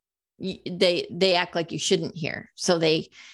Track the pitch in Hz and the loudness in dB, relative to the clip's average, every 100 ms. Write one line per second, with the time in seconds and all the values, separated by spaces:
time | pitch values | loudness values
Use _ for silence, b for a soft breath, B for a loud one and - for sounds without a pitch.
0 | _ _ _ - 190 - - 180 180 175 | _ _ _ -12 -10 -8 -10 2 2 2
1 | - 175 190 175 175 - 160 165 - 180 | -2 0 2 2 0 -4 -4 -4 0 0
2 | 156 - 147 - - - - 170 160 151 | -2 -6 -8 -8 -12 -4 0 2 4 2
3 | - B B | -2 B B